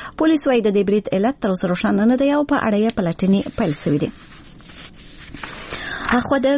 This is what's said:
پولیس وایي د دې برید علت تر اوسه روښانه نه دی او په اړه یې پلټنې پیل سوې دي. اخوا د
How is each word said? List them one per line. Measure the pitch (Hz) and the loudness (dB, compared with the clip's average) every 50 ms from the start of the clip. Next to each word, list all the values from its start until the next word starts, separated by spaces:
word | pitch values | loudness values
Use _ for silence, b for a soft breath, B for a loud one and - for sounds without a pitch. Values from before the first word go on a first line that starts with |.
| B B B - | B B B 0
پولیس | 311 320 320 294 - 285 254 | 2 2 2 2 2 2 2
وایي | 240 208 214 | 2 2 2
د | 190 202 | 2 2
دې | 202 190 202 | 2 2 2
برید | 214 196 - - | 0 0 0 0
علت | 190 202 233 - - - | 0 0 0 -2 -2 -2
تر | 208 185 | -2 -2
اوسه | 185 - 180 | 0 0 -2
روښانه | 180 - - 202 208 196 208 226 | -2 0 0 0 2 2 4 4
نه | 254 254 | 4 4
دی | 277 277 285 | 2 2 2
او | 294 294 285 | 2 2 0
په | 294 - | 0 0
اړه | - 220 208 202 214 | 0 0 0 2 0
یې | 226 - - | 0 0 -2
پلټنې | 190 170 165 - - 190 190 202 - - - - | -2 -2 -2 0 2 2 2 2 0 -2 -4 -2
پیل | 233 170 147 - - | -2 -2 -2 -2 -2
سوې | 170 147 147 151 | 0 0 0 0
دي. | - - - - - - - - - - - - - - - - - - - - - - - - - B B B B B B B B B B B B B B B B - | -2 -6 -8 -20 -20 -20 -20 -20 -20 -20 -20 -20 -20 -20 -20 -20 -20 -20 -20 -20 -20 -20 -20 -20 -18 B B B B B B B B B B B B B B B B 0
اخوا | 349 - - 285 277 247 | 0 0 0 0 0 2
د | 269 277 | 2 0